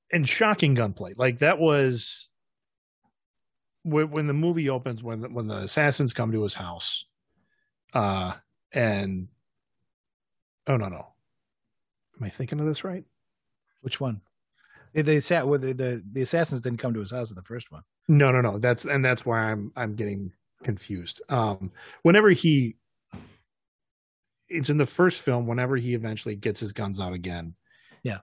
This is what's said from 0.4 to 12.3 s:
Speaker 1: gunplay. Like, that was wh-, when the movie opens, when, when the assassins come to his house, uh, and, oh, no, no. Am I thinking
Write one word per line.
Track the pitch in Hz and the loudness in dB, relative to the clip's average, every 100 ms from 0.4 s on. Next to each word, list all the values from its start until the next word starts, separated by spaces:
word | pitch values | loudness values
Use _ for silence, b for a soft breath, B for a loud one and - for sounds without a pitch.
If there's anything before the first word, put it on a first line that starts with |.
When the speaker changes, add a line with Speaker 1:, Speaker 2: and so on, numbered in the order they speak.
| 214 202 151 | 2 4 4
Speaker 1:
gunplay. | 123 107 - 90 - | 4 2 -4 -8 0
Like, | 127 120 | 0 2
that | 147 165 | 2 4
was | 160 143 131 120 - - - _ _ _ _ _ _ _ _ _ _ _ _ _ _ _ | 4 4 2 0 -6 -12 -16 _ _ _ _ _ _ _ _ _ _ _ _ _ _ _
wh-, | 165 151 156 | -2 0 0
when | 151 151 | 0 0
the | |
movie | 143 165 165 139 | 0 0 0 0
opens, | 131 127 113 | -2 -4 -8
when, | 117 113 123 | -8 -8 -8
when | 120 107 | -6 -6
the | 101 | -6
assassins | 98 151 147 135 131 | -2 2 2 4 0
come | - 113 | 0 0
to | 110 | 0
his | 104 | -2
house, | - 90 87 - - - _ _ _ _ _ _ _ _ | -4 -10 -10 -8 -8 -10 _ _ _ _ _ _ _ _
uh, | 123 101 95 90 - _ _ _ | -2 0 -2 -4 -8 _ _ _
and, | - 113 101 98 92 92 _ _ _ _ _ _ _ _ _ _ _ _ _ - | 0 0 0 -2 -6 -8 _ _ _ _ _ _ _ _ _ _ _ _ _ 0
oh, | 127 | 0
no, | 98 | 0
no. | 87 - _ _ _ _ _ _ _ _ _ _ - | -8 -14 _ _ _ _ _ _ _ _ _ _ -10
Am | |
I | |
thinking | 104 | -10